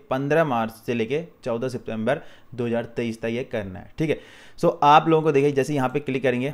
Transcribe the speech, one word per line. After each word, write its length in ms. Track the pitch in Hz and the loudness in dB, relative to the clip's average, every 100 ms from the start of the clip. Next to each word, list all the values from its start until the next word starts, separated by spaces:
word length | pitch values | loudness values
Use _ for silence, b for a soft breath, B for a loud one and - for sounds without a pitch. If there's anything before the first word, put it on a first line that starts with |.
| - | -4
पन्द्रह 340 | 131 143 151 | -2 2 2
मार्च 280 | 156 117 110 - - | 2 0 -2 -6 -4
से 80 | |
लेके 280 | 117 110 143 170 - | -2 0 -2 -6 -10
चौदह 240 | 127 117 131 | -6 -4 -4
सितंबर 520 | 117 - 110 110 151 B B B | -6 -8 -4 -2 -2 B B B
दो 120 | 120 120 | -6 -2
हज़ार 180 | 117 117 - | -2 -4 -4
तेईस 240 | 117 113 | -4 -4
तक 60 | 113 | -4
ये 160 | 117 | -4
करना 340 | 135 113 98 92 | -4 -6 -6 -12
है। 140 | - - | -12 -4
ठीक 120 | 156 | -2
है, 80 | - B B B B | -2 B B B B
so 140 | 170 - | 0 4
आप 260 | 147 151 160 | 8 8 6
लोगों 140 | 160 | 2
को 100 | 156 | 4
देखिए 200 | 139 147 | 2 2
जैसे 220 | 135 131 | 2 0
यहाँ 140 | 147 127 | 0 -2
पे 120 | 143 | -2
क्लिक 220 | 139 131 | -4 -2
करेंगे 300 | 127 123 135 | 0 0 -4